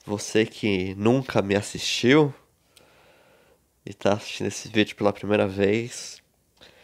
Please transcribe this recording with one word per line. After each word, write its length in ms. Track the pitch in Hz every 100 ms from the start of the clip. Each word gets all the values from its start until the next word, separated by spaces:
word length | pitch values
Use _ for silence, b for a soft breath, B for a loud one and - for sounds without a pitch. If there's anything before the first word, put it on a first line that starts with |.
Você 440 | - 104 - 107 113
que 480 | - 110 95 95 95
nunca 480 | 107 131 131 110
me 120 | 95 98
assistiu 800 | 101 - - - 117 147 147 131 _ _ b b b b b b b b b b _ _ -
e 80 |
tá 200 | 101 101
assistindo 340 | 107 - - 104
esse 200 | - 101
vídeo 280 | 107 107 -
pela 180 | 101
primeira 340 | - 98 104 104
vez, 760 | 95 98 110 120 - - - _ _ _ _ b b